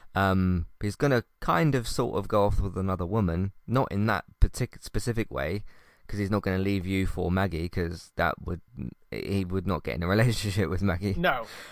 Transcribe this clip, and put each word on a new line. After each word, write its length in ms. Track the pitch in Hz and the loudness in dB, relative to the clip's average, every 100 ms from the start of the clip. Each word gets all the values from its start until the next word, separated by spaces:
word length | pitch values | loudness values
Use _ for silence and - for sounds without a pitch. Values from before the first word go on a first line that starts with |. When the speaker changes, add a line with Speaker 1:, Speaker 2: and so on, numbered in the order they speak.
| - | -6
Speaker 1:
Um, 520 | 98 98 95 92 90 85 - | 0 4 4 4 2 -2 -4
he's 160 | 104 - | -6 0
gonna 280 | 143 123 - - | 2 2 0 -6
kind 340 | - 170 160 | 0 2 4
of 120 | 131 117 | 2 0
sort 300 | - 120 - | -2 0 0
of 100 | 98 | 0
go 180 | 107 101 | 2 4
off 120 | 101 | 2
with 180 | 98 92 | 0 -2
another 260 | 95 92 | -2 -2
woman, 480 | 87 110 95 85 98 - - | 0 2 2 2 -2 -4 -2
not 260 | 120 - | 0 2
in 140 | 98 110 | 0 2
that 180 | 98 - - | 0 -2 2
partic-, 420 | 110 - 127 - | 2 2 -6 -8
specific 480 | - - - 117 107 | -8 -6 -2 -2 -2
way, 340 | 65 71 101 104 - - _ - | -4 -4 -4 -8 -16 -20 _ -8
'cause 120 | 104 | -2
he's 120 | 98 | 0
not 120 | 104 | 0
gonna 160 | 98 92 | 0 0
leave 280 | 98 98 92 | 0 0 0
you 200 | 95 92 | 0 0
for 240 | - 87 | 0 0
Maggie, 380 | 95 95 80 87 | 2 0 -2 -4
'cause 440 | - 85 85 - - | -2 -4 -4 -10 -2
that 180 | 85 - 82 | 0 0 -6
would, 140 | 87 - - 60 - - | -8 -10 -10 -10 -10 -12
he 340 | 53 - 98 | -8 -2 -2
would 220 | 92 92 90 | -2 -2 -2
not 160 | 82 | -2
get 140 | - 60 | -2 -4
in 60 | |
a 40 | 85 | 2
<laughs> 60 | 104 | 4
relationship 540 | 120 107 107 90 85 | 4 2 -2 0 0
with 120 | 87 | 0
Maggie. 320 | 98 87 101 92 | 0 0 -2 2
Speaker 2:
No. 280 | 175 135 113 - - | 2 2 -4 -14 -14